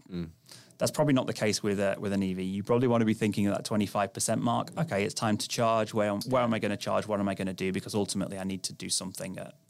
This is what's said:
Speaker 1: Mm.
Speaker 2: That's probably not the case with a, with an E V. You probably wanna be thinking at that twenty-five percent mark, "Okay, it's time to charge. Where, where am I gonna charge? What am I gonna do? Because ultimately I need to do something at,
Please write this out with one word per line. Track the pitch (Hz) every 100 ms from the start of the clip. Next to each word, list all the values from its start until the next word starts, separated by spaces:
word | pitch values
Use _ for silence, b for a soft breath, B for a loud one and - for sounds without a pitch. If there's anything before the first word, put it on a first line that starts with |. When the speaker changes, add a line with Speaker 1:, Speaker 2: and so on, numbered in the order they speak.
| -
Speaker 1:
Mm. | 90 82 - B B B -
Speaker 2:
That's | 113
probably | - 147
not | 131 -
the |
case | 113 107 95
with | 104 101
a, | 98 98
with | 101
an | 98
E | 95
V. | 92
You | 92 101
probably | 101 120 127
wanna | 117 110
be |
thinking | 107 107 104 101
at |
that | 92
twenty-five | - 107 98 104 98
percent | - - 113
mark, | 117 117 - -
"Okay, | - 101 101
it's |
time | - 113 104
to | -
charge. | - 113 113 110
Where, | 110 104
where | 101 131 127
am | 120
I | 110
gonna | 104 101
charge? | 107 101 101
What | 104
am | 101
I | 98
gonna | 95
do? | 92 95
Because | 98 - 110
ultimately | 98 98 90 95
I |
need | 95 95
to | -
do | - 92
something | - 107 104 95 92
at, | 92 - _